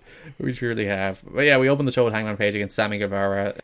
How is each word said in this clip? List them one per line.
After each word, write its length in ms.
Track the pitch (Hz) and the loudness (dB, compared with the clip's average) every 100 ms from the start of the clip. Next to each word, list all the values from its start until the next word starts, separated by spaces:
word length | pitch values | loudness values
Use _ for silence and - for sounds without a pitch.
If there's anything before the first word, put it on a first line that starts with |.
| - - 160 - | -20 -20 -20 -8
We 140 | 135 | -6
truly 320 | 123 120 113 101 | -4 -4 -2 -2
have. 380 | 98 98 95 - | 0 -2 -4 -8
But 200 | 123 147 | 0 4
yeah, 120 | 135 | 6
we 120 | 131 | 4
open 160 | 143 139 | 4 2
the 60 | |
show 140 | 123 120 | 2 2
with 80 | |
Hangman 240 | 110 110 101 | 2 -4 0
Page 180 | 104 104 | 0 0
against 200 | 101 - | -4 -2
Sammy 220 | 107 104 | -2 -2
Guevara. 580 | 98 98 98 98 98 - | -2 0 0 0 -2 -6